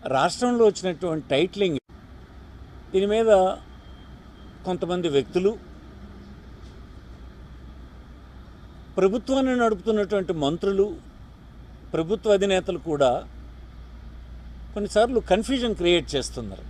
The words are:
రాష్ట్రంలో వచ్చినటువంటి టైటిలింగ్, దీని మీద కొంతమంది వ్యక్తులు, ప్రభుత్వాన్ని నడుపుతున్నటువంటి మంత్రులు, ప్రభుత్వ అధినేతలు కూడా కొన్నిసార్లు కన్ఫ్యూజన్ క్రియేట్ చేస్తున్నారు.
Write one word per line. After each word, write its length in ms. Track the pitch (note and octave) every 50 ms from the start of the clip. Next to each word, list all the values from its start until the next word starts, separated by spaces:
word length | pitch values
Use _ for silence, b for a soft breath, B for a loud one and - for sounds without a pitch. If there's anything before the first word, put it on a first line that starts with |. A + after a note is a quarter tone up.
| -
రాష్ట్రంలో 580 | - B2+ C3 C#3 F3 E3 - B3 B3 A#3+ A#3 A#3
వచ్చినటువంటి 600 | G#3+ G3 - F3+ F#3 F3 C#3+ F#3 F3 D#3+ D#3 C#3 -
టైటిలింగ్, 500 | D3 C3+ E3 F#3 - G3+ G3+ F#3 D#3 C3 _ _ - - - - - - - - - - - - - - - - - - - -
దీని 160 | - F#3+ G3 G3+ G#3
మీద 180 | A3 A3+ A3+ G#3+ F#3+ F#3 F#3 - - - - - - - - - - - - - - - - - - - - - - -
కొంతమంది 420 | F3+ F#3 F3 - E3+ F3+ F3+ F3 E3+ C#3
వ్యక్తులు, 360 | C#3 C3 - - F3+ F3+ G3 A#3 G#3 - - - - - - - - - - - - - - - - - - - - - - - - - - - - - - - - - - - - - - - - - - - - - - - - - - - - - - - - - - - - - - - - - - - -
ప్రభుత్వాన్ని 580 | F#3 G3 F#3+ B3 - - C4+ C4+ C4 C4 B3+ B3 A#3+
నడుపుతున్నటువంటి 680 | A3+ G#3+ F#3 F3+ A3 A3+ G#3+ G#3 F3+ G#3 G3+ F#3 D#3 F#3 D#3+ D3
మంత్రులు, 440 | C#3 D#3 F3 - G3 G3 F#3+ G3 G#3 E3+ - - - - - - - - - - - - - - - - - - - -
ప్రభుత్వ 440 | D#3 E3 D#3+ G#3 A3 - A3 G#3 G3
అధినేతలు 420 | F#3+ G3+ F#3+ F#3 F3 - F#3 E3+ - E3
కూడా 220 | D#3 C#3+ C#3+ B2+ B2 D3+ - - - - - - - - - - - - - - - - - - - - - - - - - - - - - - -
కొన్నిసార్లు 460 | G#3+ G3+ G#3 - - A#3 A#3+ C4 A3+ G3 -
కన్ఫ్యూజన్ 440 | C#4 G#3+ A3+ - C4 C4 A#3+ A#3 G#3 -
క్రియేట్ 260 | F3 F3 F3 F3 C#3+ - -
చేస్తున్నారు. 500 | C#3 B2 - - B2+ A#2 G2+ F#2+ F#2 - -